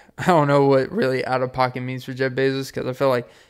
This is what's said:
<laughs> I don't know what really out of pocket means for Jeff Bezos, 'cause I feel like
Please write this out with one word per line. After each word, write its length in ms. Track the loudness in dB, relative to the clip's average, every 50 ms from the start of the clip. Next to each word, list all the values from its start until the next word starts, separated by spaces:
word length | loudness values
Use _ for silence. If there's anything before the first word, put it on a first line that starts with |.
| -20 _
<laughs> 80 | _ -4
I 60 | 0 2
don't 200 | 4 4 4 4
know 200 | 4 4 6 6
what 240 | 4 4 2 0
really 340 | -2 -2 -2 0 -2 -2 -2
out 160 | -2 -2 -2
of 100 | -2 -4
pocket 300 | -2 -2 -2 -2 -2 -6
means 220 | -8 -8 -10 -10 -10
for 100 | -12 -6
Jeff 200 | -4 -4 -2 -2
Bezos, 380 | 0 0 0 0 -2 -6 -8
'cause 140 | -8 -8 -6
I 80 | -6 -4
feel 160 | -2 0 0
like 180 | 0 0 -4 -8 -16 -20 _